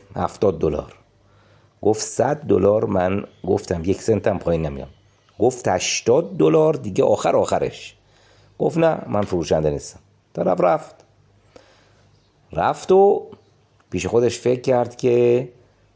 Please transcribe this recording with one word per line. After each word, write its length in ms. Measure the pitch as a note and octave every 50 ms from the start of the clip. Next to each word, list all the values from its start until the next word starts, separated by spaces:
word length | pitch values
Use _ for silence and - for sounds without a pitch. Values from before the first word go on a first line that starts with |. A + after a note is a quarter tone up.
| - - -
هفتاد 420 | F#2 F2 E2+ - - A2 G2 E2+ D#2
دلار. 360 | - D#2+ D2+ D2 - - - _ _ _ _ _ _ _ _ _ _ _ _ _ _ _ _ -
گفت 180 | - G2+ A2 -
صد 360 | - - - - A#2 C3+ D3+
دلار 480 | D3 - G#2+ G2+ F#2+ F#2+ G2+ G#2 A2 A2+
من 400 | G#2 G2 F#2 F2+ F#2 G2 G2+ - - - _ -
گفتم 380 | F#2 G#2 G2+ - - F2+ E2+ D#2+
یک 180 | F#2+ F#2+ -
سنت 260 | - - A2 G2 - A2+
هم 100 | G2 F2
پایین 280 | - E2+ E2+ D#2+ D#2+
نمیام. 220 | D2+ C#2 C#2 - - - _ _ _ _ _ _ _ _ -
گفت 300 | G#2 B2+ B2 - - A2
هشتاد 680 | F#2 F2+ - - - - - A2+ A#2+ D#3 F3+ F#3+ G3
دلار 380 | D#3 D#3 D#3 D#3+ D#3+ D#3 D#3 D3+
دیگه 300 | C3+ B2 G#2 F#2 C3 -
آخر 320 | - G#2 - - - -
آخرش. 600 | B2 F#2+ - G2 - - - - - - - - _ _ _ _ _ _ _ _ _ _ _ _ -
گفت 200 | - D3+ C3+ E3
نه 240 | E3 D#3+ D#3 - - -
من 140 | A#2 G#2
فروشنده 480 | G#2 - F#2+ F2 D#2+ - F2 D#2 D#2 D2+
نیستم. 300 | D2 C2+ - - - - _ _ _ _ _ _ -
طرف 260 | E3 F3 F#3+ F#3 F3
رفت. 340 | F3+ F3 E3 D3+ - - - _ - _ _ _ _ _ _ _ _ _ _ - - _ _ _ _ _ _ _ _ _ _ _ _ _ _ _ _ -
رفت 400 | D#2+ D#2+ F2+ B2+ D3 - - -
و 340 | F#3 F#3+ G3 G3+ G3+ - - - - _ _ _ _ _ _ _ _ _ _ -
پیش 160 | - F2+ E2
خودش 320 | F#2 G#2 A#2+ B2 A2+ - -
فکر 220 | - A#2+ B2+ B2
کرد 360 | B2 C3+ B2+ B2 A#2+ A2+ -
که 520 | - - B2 A#2+ B2 A#2+ A#2+ A#2+ B2 C#3 - - _ _ _ _ _ _ _ _